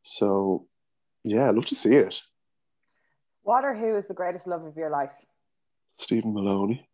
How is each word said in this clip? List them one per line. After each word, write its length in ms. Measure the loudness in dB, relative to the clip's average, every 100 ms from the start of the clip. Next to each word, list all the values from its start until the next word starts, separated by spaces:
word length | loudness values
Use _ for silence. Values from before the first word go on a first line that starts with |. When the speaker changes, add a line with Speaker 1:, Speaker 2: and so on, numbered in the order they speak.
Speaker 1:
So, 640 | -8 -2 0 2 0 -2 -4 _ _ _ _ _
yeah, 240 | -2 2 2
I'd 80 | 2
love 100 | 0
to 80 |
see 200 | -2 4
it. 280 | 6 4 -2 -14 _ _ _ _ _ _ _ _ _ _ _
Speaker 2:
What 220 | 0 2
or 100 | 2
who 220 | -2 -2 -2
is 100 | -4
the 80 |
greatest 320 | -8 -6 -6 -8
love 180 | -8
of 120 | -10 -8
your 140 | -4
life? 340 | -2 -4 -8 _ _ _ _ _ _ _
Speaker 1:
Stephen 440 | -14 -2 -2 0
Maloney. 540 | -2 0 2 0 -2 _